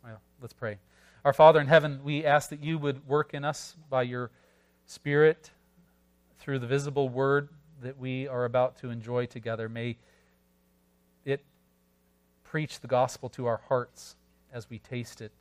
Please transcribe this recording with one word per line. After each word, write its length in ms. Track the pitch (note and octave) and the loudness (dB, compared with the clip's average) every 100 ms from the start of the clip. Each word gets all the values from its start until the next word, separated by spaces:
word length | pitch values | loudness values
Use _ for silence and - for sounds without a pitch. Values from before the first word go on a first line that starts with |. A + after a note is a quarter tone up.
Well, 160 | A#2+ A2 _ _ | -20 -20 _ _
let's 100 | B2 | -20
pray. 260 | - A2+ G#2 _ _ _ _ | -8 -8 -8 _ _ _ _
Our 80 | C#3+ | 0
Father 260 | C#3 D#3 D#3 | 8 10 10
in 80 | C#3 | 8
heaven, 360 | D#3+ D3 C#3 | 6 6 -6
we 220 | C#3 D3+ D#3 | -6 -2 2
ask 240 | D3 - | 2 0
that 120 | D3+ | -10
you 140 | D3 D#3+ | -6 -4
would 300 | C#3+ C3+ C#3 | -4 -6 -2
work 240 | C#3+ D3 | -2 -2
in 120 | D3 | -6
us 300 | C#3+ D3+ - - D#3+ | -6 -8 -12 -20 -4
by 140 | C3 | -2
your 280 | B2 B2 B2 _ _ _ _ _ | -2 -4 -8 _ _ _ _ _
Spirit 680 | _ - - C#3+ D#3 D#3+ - _ _ _ _ _ _ _ _ _ | _ -12 -2 4 4 4 -6 _ _ _ _ _ _ _ _ _
through 200 | - C3+ | -6 -6
the 80 | A#2+ | -2
visible 420 | C#3 C#3+ C#3+ C3+ | -2 -2 -2 -2
word 400 | B2 C3+ C#3+ C#3+ - _ - | 0 2 2 -2 -14 _ -16
that 180 | B2 C3+ | -16 -10
we 300 | B2+ C3 C#3 | -8 -6 -6
are 160 | B2 | -4
about 320 | B2 B2 B2+ B2+ | -2 2 0 -2
to 120 | C3 | -10
enjoy 340 | A#2 A2+ B2 B2 | -10 -6 -4 -4
together. 420 | - A2+ A2+ A2+ | -8 -8 -6 -8
May 280 | A#2 A#2+ A#2 _ _ _ _ _ _ _ _ _ _ _ _ | -8 -8 -8 _ _ _ _ _ _ _ _ _ _ _ _
it 180 | - C#3 _ _ _ _ _ _ _ _ _ _ | -6 -6 _ _ _ _ _ _ _ _ _ _
preach 360 | _ D#3 D3+ - | _ -8 -8 -10
the 60 | B2+ | -2
gospel 440 | B2 B2+ - B2+ | 0 0 -2 -14
to 160 | - A#2+ | -6 -4
our 160 | A2 - | -4 -2
hearts 460 | B2+ A#2+ - - - _ _ _ | -2 -2 -14 -20 -20 _ _ _
as 180 | B2 - | -16 -14
we 80 | A2+ | -18
taste 440 | - B2+ A#2 - | -10 -10 -10 -14
it. 100 | G#2+ _ | -20 _